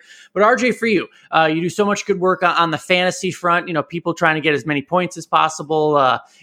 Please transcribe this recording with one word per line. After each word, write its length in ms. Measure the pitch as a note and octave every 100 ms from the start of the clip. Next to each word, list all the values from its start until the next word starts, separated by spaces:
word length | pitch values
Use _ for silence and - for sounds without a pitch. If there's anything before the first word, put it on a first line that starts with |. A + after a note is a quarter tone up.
| - - -
But 100 | F3+
R 100 | G#3
J, 160 | A#3+ B3
for 160 | - A3+
you, 220 | F#3+ A#2 _ -
uh, 180 | D#3 D#3+
you 80 | D#3+
do 80 | F3
so 160 | F#3
much 220 | G3+ G3+ -
good 140 | F#3
work 240 | F#3 F#3
on, 100 | F3
on 160 | D#3 E3
the 80 | D3+
fantasy 540 | - F3+ F3+ F3+ F#3
front, 340 | - F3 F3 F3
you 80 |
know, 80 | D#3+
people 320 | - E3+ E3+
trying 220 | E3 E3+ D#3
to 40 |
get 140 | D3+
as 100 | C#3+
many 160 | D3+ C#3+
points 340 | B2+ F3+ F3 E3+
as 100 | -
possible, 720 | D#3+ D#3 - D3+ D#3 D3+ D3
uh, 240 | B2+ A#2 - _